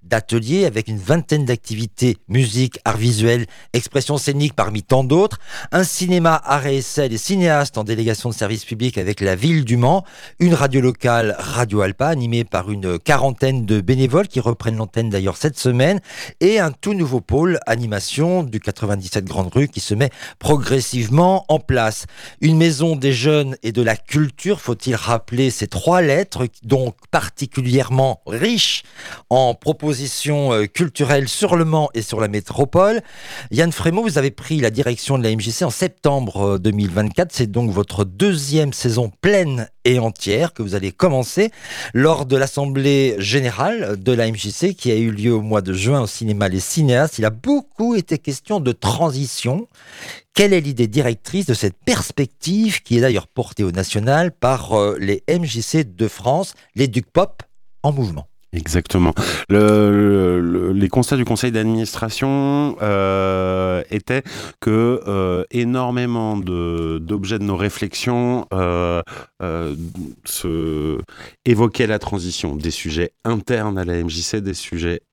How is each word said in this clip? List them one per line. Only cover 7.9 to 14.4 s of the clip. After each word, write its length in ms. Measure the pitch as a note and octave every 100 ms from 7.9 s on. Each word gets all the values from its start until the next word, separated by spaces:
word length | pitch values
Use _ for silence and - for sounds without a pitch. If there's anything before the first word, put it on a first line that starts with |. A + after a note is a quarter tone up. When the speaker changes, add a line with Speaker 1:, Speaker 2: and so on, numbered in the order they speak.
| A2+ A2+ A2 B2
Speaker 1:
de 40 |
service 320 | A2 G2 G#2+ -
public 320 | A2 B2 G#2+
avec 240 | F#2 G#2
la 140 | G2 F#2
ville 280 | C#3 D#3+
du 140 | A#2+ A#2+
Mans, 260 | B2 F#3+ - - - -
une 160 | F3 D#3+
radio 260 | C3+ C3
locale, 540 | B2+ A#2+ B2 A#2+ A2 G2
Radio 440 | - A#2+ A#2 G#2
Alpa, 260 | F#2+ G2 C#3+
animée 380 | D#3+ A#2+ A#2 A#2
par 260 | F2+ F#2
une 260 | G#2 F#2+ E2+
quarantaine 640 | - C#3+ C#3 B2+ C3+ C3 G#2
de 120 | G#2+
bénévoles 480 | F2+ C3 C3 D3+ G3
qui 120 |
reprennent 380 | B2+